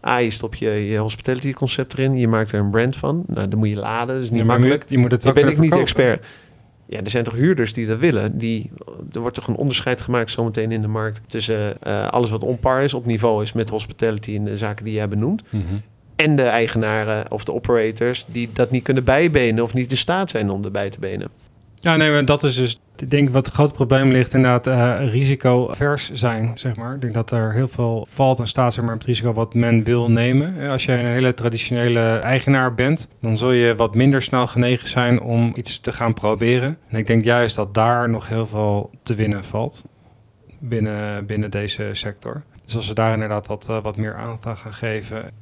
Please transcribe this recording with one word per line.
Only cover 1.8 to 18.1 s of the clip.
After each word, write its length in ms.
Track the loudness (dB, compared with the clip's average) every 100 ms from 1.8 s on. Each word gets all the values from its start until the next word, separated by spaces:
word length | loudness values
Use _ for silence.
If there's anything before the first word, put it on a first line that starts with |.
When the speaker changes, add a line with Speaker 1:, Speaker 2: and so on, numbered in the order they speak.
| -4
Speaker 1:
erin, 240 | -2 0 2
je 100 | 2
maakt 240 | 2 0
er 80 | 0
een 120 | 2
brand 240 | 2 0 -2
van. 280 | -2 -2 -2
Nou, 200 | -4 -2
dan 120 | 0
moet 100 | 0
je 60 | -2
laden, 400 | -4 -4 -4 -4
dat 80 |
is 60 | -2
niet 100 | 0
Speaker 2:
Ja, 60 | 4
maar 140 | 6
Speaker 1:
makkelijk. 300 | 6 4 2
Speaker 2:
je 80 | 2
moet 140 | 4
het 100 | 4
Speaker 1:
Dan 120 | 4
Speaker 2:
wel 100 | 6
Speaker 1:
ben 80 | 6
ik 60 | 6
Speaker 2:
kunnen 180 | 4 4
Speaker 1:
niet 100 | 2
de 60 |
Speaker 2:
verkopen. 200 | 2 2
Speaker 1:
expert. 200 | 2 -6 -20 -20 _ _ _ -14
Ja, 120 | -10
er 60 | -4
zijn 140 | -2
toch 100 | -2
huurders 400 | 2 2 2 0
die 140 | -2 -4
dat 120 | 0
willen. 380 | 2 2 0 -2
Die, 340 | -2 -4 -6 -14 -18 -16 -12
er 80 | -6
wordt 160 | -6 -6
toch 120 | -6
een 80 | -2
onderscheid 460 | 0 0 -2 -4
gemaakt 300 | -2 -2 -2
zometeen 400 | -2 -2 -2 -2
in 100 | -2
de 60 | -2
markt 340 | -2 -4 -8 -8
tussen, 540 | -6 -2 -2 -2 -4
eh, 260 | -4 -2 0
alles 220 | 0 0
wat 140 | -2
on 160 | -2 -2
par 240 | 0 2
is, 100 | 0
op 120 | -2 -2
niveau 380 | 0 2 2
is 100 | 0
met 160 | -4 -2
hospitality 640 | -4 -6 -2 -2 -2 -6 -6
en 80 |
de 140 | -4 -4
zaken 280 | -6 -6 -6
die 80 |
jij 140 | -4 -2
benoemt. 360 | -2 -2 -2 -4
Speaker 2:
Mhm. 140 | -6 -4 -6 -8 _ _ 0
Speaker 1:
En 200 | 2 4
de 80 |
eigenaren 880 | 4 2 0 0 0 0 0 -2 -4
of 120 | -6
de 100 | -4
operators 720 | -6 0 0 0 0 -2